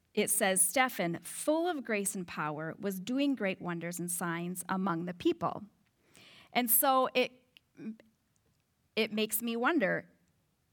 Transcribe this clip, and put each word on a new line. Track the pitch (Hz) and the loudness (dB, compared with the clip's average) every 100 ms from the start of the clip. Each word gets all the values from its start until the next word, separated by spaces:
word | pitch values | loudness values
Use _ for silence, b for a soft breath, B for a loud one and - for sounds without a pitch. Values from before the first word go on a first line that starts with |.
| _ | _
it | - 208 | -2 0
says, | - 202 190 | 2 2 4
"Stephen, | - 269 254 - 175 170 | 2 2 2 0 -2 -4
full | - - - 311 349 | -8 -4 0 2 0
of | 302 233 | -2 -2
grace | 208 196 196 | -2 -2 -4
and | 175 | -6
power, | - 151 151 160 - | -4 -4 -4 -6 -4
was | 202 190 | -4 -4
doing | 190 262 285 262 | -2 0 2 2
great | 196 185 | -2 -2
wonders | 180 170 170 170 | -4 -4 -4 -4
and | 175 | -4
signs | - 175 165 175 180 - | -2 -2 -2 -4 -6 -4
among | 190 190 165 175 | 0 0 0 -4
the | |
people." | 180 330 339 165 - 208 _ _ _ B B B B B | -2 0 0 -2 -4 -10 _ _ _ B B B B B
And | - 240 | -2 2
so | 285 285 262 254 | 4 6 6 4
it, | 262 - - _ _ _ - 208 220 _ _ _ _ _ _ _ _ _ 208 | 2 0 -4 _ _ _ -14 -12 -12 _ _ _ _ _ _ _ _ _ -2
it | 220 | 0
makes | 214 214 - | 0 0 0
me | 233 226 | -2 0
wonder, | 254 339 180 170 - _ _ _ _ _ _ | 2 4 2 0 -4 _ _ _ _ _ _